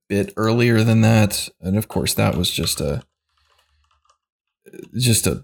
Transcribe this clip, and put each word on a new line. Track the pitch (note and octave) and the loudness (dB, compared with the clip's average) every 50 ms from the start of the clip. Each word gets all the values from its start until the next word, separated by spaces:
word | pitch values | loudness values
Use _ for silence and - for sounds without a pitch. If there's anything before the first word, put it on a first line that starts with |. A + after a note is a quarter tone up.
| _ - | _ -4
bit | G2+ G2 F#2+ G2 - | -2 -2 -2 -4 -4
earlier | G2+ A2 A2+ A2+ A#2+ A#2+ A#2+ A#2 A2+ A#2 | -4 -2 0 2 2 2 4 4 4 4
than | A#2 A2+ A2+ | 4 4 4
that. | A2 A2 A2+ A2 G#2+ G2 - - - - - _ | 4 6 6 4 4 2 0 -4 -8 -10 -12 _
And | D#2+ F#2 F#2+ G#2+ | -4 -2 -2 -2
of | A2 - | -2 -4
course, | - - - - - | -4 -4 -2 -2 0
that | - - G#2 - | 0 0 0 0
was | - F2+ - | 0 -2 -2
just | - - - - - - | -2 -4 -4 -4 -4 -4
a, | D2+ C#2+ - B2+ - _ _ _ _ _ _ _ _ _ _ _ _ _ _ _ _ _ _ _ _ _ _ _ _ _ _ _ _ _ _ _ - - - - - - - | -4 -4 -4 -4 -8 _ _ _ _ _ _ _ _ _ _ _ _ _ _ _ _ _ _ _ _ _ _ _ _ _ _ _ _ _ _ _ -18 -16 -16 -16 -16 -10 -6
just | A2+ B2+ B2 A2 - - | -2 0 0 2 2 0
a, | F2 C2+ - | -2 -2 -4